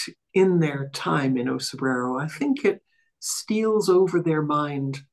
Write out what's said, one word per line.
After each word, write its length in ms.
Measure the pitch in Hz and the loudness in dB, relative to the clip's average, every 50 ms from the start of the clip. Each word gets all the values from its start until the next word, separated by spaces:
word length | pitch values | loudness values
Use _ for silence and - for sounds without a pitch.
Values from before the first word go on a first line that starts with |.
| - - - _ _ _ - | -8 -8 -12 _ _ _ 2
in 260 | 185 185 190 180 175 | 4 4 6 4 4
their 300 | 160 151 139 139 139 139 - | 2 2 -2 -4 -8 -8 -10
time 420 | - - 175 165 151 139 131 131 | -8 -4 -2 0 0 2 0 0
in 120 | 123 120 131 | 0 0 -2
Osabrero, 760 | 131 131 - - - - 135 131 123 123 123 127 127 131 | -4 -4 -6 -8 -6 -4 -2 -2 0 0 -2 -2 -4 -4
I 60 | 147 156 | -6 -6
think 360 | - - 285 294 262 - - | -6 -4 -2 -2 0 2 2
it 180 | 196 - - _ _ _ _ _ _ _ _ | 0 0 0 _ _ _ _ _ _ _ _
steals 680 | - - - - - - 220 214 220 220 214 214 185 180 | -10 -8 -8 -8 -4 -2 -2 0 2 2 2 2 4 4
over 320 | 185 185 190 180 170 175 | 4 4 4 4 2 0
their 220 | 165 165 156 156 151 | 0 2 0 0 0
mind. 560 | 147 147 147 147 147 143 139 139 135 135 - - _ | 0 0 0 0 -2 -4 -4 -4 -4 -6 -8 -12 _